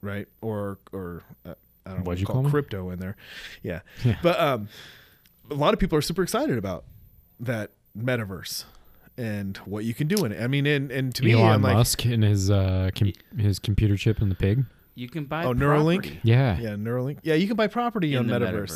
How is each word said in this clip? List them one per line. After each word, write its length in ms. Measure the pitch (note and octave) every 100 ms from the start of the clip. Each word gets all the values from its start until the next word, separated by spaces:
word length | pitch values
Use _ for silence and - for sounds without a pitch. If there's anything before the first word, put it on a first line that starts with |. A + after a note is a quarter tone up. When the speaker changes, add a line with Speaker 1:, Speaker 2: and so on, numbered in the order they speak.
Speaker 1:
right? 260 | G2+ G#2 - _
Or, 340 | A2 G#2+ G2+ G2 -
or, 300 | F#2+ F2+ E2+ - - F2
uh, 80 | - _ _ -
I 60 |
don't 80 | F#2
know 40 |
Speaker 2:
What'd 20 | F2+
Speaker 1:
what 120 | F2
Speaker 2:
you 60 | G2
Speaker 1:
call 80 |
Speaker 2:
call 80 | B2+
them? 80 | C#3
Speaker 1:
crypto 400 | D3 C#3+ G2 F2+
in 80 | F2+
there. 180 | F#2 - - - - -
Yeah. 180 | - E2+ - -
Speaker 2:
Yeah. 140 | A#2+ G2
Speaker 1:
But, 160 | E3+ F3
um, 300 | D#3 B2 G#2 - - - - _ _ _ -
a 40 |
lot 180 | C#3+ D3+
of 80 | G#3+
people 160 | F#3+ D3+
are 60 |
super 200 | - F3+
excited 360 | F3 A3 D4 B2
about 260 | F#2+ F2 - - - - _ -
that 300 | A#2+ A2+ G#2 _ _ G2+
metaverse 640 | B2 B2 G2+ F2+ - - - - - - - -
and 400 | A2+ G#2 G2 F#2+
what 220 | - G#2 A2+
you 80 |
can 120 | A2+ D3+
do 160 | G#3 B2+
in 60 |
it. 100 | F2+
I 60 | A#2+
mean, 180 | C#3 C#3+
and, 260 | C#3+ C#3+
and 220 | C3 C3
to 100 | B2
me, 80 | B2
Speaker 2:
Elon 180 | A2+ A2
Speaker 1:
I'm 120 | G#2+
like, 100 | G2+ G2+
Speaker 2:
Musk 280 | A#2 -
and 180 | A#2 A#2
his, 280 | G#2+ G2+ G2
uh, 400 | G2+ F#2+ F#2 F#2
com-, 200 | - G2+ - - -
his 200 | G2+ F#2
computer 380 | - G2 G#2+ G2+
chip 240 | A2 G#2+
in 80 | G2+
the 60 |
pig. 320 | F2+ G2 A#2 B2 - _ -
Speaker 3:
You 120 | B2
can 160 | E3
buy 200 | C3+ C#3+ B2+
Speaker 1:
Oh, 80 |
Neuralink? 480 | B2 C#3+ D3 D#3 F#3
Speaker 3:
property 180 | - -
Speaker 2:
Yeah. 340 | A2+ A#2+ C3+ F#2+
Speaker 1:
Yeah, 120 | A2+
Neuralink. 460 | G#2 A2 B2 B2+ D3
Yeah, 140 | D#3+ D#3
you 100 | G3+
can 100 | A3+
buy 120 | G#3+
property 440 | A#3+ A#3+ A3+ D#3+
Speaker 3:
in 60 | C3
Speaker 1:
on 80 | A#2+
Speaker 3:
the 80 |
Speaker 1:
metaverse. 380 | A#2+ A#2 G#2 G2+